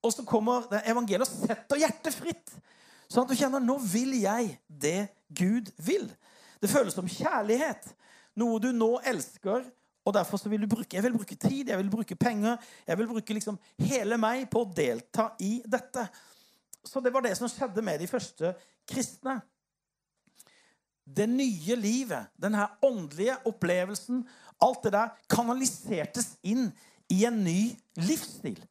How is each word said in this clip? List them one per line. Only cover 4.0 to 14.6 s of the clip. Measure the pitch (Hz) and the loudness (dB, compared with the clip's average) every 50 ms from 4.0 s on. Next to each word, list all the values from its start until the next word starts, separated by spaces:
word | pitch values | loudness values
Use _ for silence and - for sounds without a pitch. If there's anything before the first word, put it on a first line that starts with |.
| 254 269 269 247 | 0 2 0 2
jeg | 196 196 214 240 240 196 135 - _ | 2 2 2 0 0 -2 -4 -10 _
det | _ 156 143 135 151 170 190 208 202 _ _ _ | _ -10 -2 -2 0 0 0 -4 -4 _ _ _
Gud | _ 151 - 180 185 220 247 220 - - - 156 | _ -2 0 2 2 2 0 -2 -6 -14 -8 -2
vil.» | 190 359 415 - 117 - _ _ - - - - - - _ - | -2 -2 -2 -2 -6 -12 _ _ -20 -20 -20 -20 -20 -6 _ -2
Det | 196 | 2
føles | 220 285 247 190 - | 4 4 4 2 0
som | 190 180 180 | -4 -4 -4
kjærlighet. | - - 269 320 349 247 208 208 226 254 311 302 - - - - - _ _ - - - _ _ _ 208 | -4 -2 -2 0 0 0 2 2 2 2 2 -2 -2 -6 -10 -20 -20 _ _ -20 -20 -20 _ _ _ 0
Noe | 233 233 226 220 202 | 0 2 2 2 2
du | 254 | 0
nå | 247 233 226 226 240 247 - 269 | 2 4 4 2 2 2 0 -2
elsker, | 240 170 - - - - - 180 208 247 254 247 - _ _ _ _ _ _ | -2 -2 -4 -8 -14 -6 -2 -2 -2 -2 -2 -6 -18 _ _ _ _ _ _
og | 208 202 | 2 2
derfor | 202 180 - - 196 | 2 0 0 -2 -4
så | - 208 | -2 0
vil | 214 208 208 | 0 0 2
du | 208 | 2
bruke, | 220 226 220 _ - | 0 0 0 _ -2
jeg | 180 202 | 0 0
vil | 247 240 | 2 2
bruke | 226 202 - - | 0 -4 -4 -12
tid, | - - - 269 269 277 247 | 0 0 0 0 0 -2 -2
jeg | - 185 | -2 -2
vil | 196 202 | 0 0
bruke | 196 226 220 - 185 - | 0 -2 -2 -6 -2 0
penger, | - 247 226 208 208 226 240 233 - - - - - | 0 2 2 2 2 0 0 0 -6 -18 -20 -16 -4
jeg | - 165 185 | -4 -2 -2
vil | 233 | -2
bruke | 226 240 220 214 - 214 | -2 -2 -6 -4 -4 -4
liksom | 214 - - 208 175 _ - _ - - | -4 -4 -6 -8 -8 _ -20 _ -2 -2
hele | 185 277 254 208 202 233 233 | 0 0 0 0 0 2 2
meg | 220 220 240 262 262 - | 2 2 2 0 -4 -2
på | - 233 | 0 -2